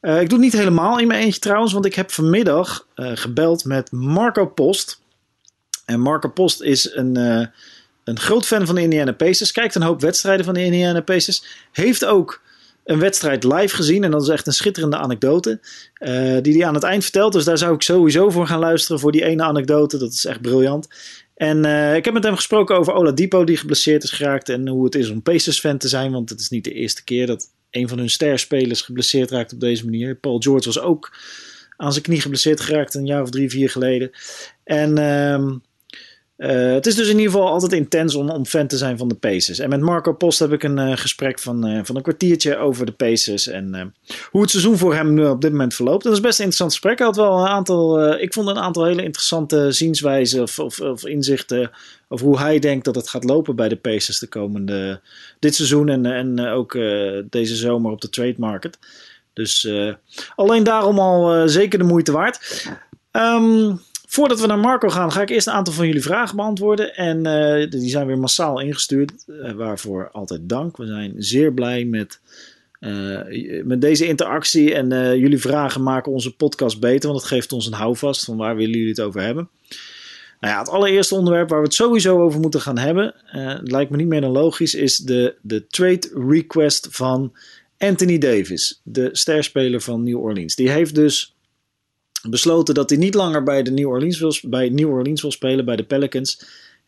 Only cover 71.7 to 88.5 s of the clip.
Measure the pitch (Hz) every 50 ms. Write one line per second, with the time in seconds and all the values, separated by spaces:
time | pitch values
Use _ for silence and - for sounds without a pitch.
71.7 | 123 120 123 120 113 107 101 - - - _ _ - - - - _ _ _ _
72.7 | _ _ - 107 101 101 98 98 98 98 - 95 104 120 - - - 80 - 123
73.7 | 127 123 139 151 160 - 165 165 151 - - 101 131 156 - - - 160 147 156
74.7 | 175 147 127 127 131 127 127 127 127 131 131 139 147 127 - 131 147 147 143 127
75.7 | - 139 131 135 131 131 - 143 135 131 120 127 - - 156 139 - - 135 113
76.7 | 107 107 120 120 131 143 147 147 143 131 - - 139 123 - - 135 120 104 113
77.7 | 107 104 107 117 123 - 147 143 135 - - 120 113 110 110 113 113 110 110 110
78.7 | 117 117 113 110 107 117 107 101 95 98 95 113 127 160 175 - _ _ _ _
79.7 | - - - - - - - - - - - - _ _ - 104 104 101 - -
80.7 | 170 196 202 196 190 196 190 - 196 190 180 175 175 170 175 160 160 151 151 147
81.7 | - - 226 240 233 220 180 190 185 175 170 165 147 156 160 156 151 139 - 143
82.7 | 127 117 131 147 170 190 214 226 - _ _ - - 135 135 131 135 - - 123
83.7 | 127 135 143 131 143 147 165 170 156 151 139 127 127 139 156 165 - - 165 151
84.7 | - - 143 131 - - - 127 123 123 123 - - _ - 104 110 107 - _
85.7 | - - 180 185 185 180 180 - - 143 123 135 156 165 160 - - 160 151 147
86.7 | - - - - - - 127 131 127 131 135 120 - - - - - - _ _
87.7 | _ - 190 202 185 - 185 180 170 160 143 131 117 101 90 85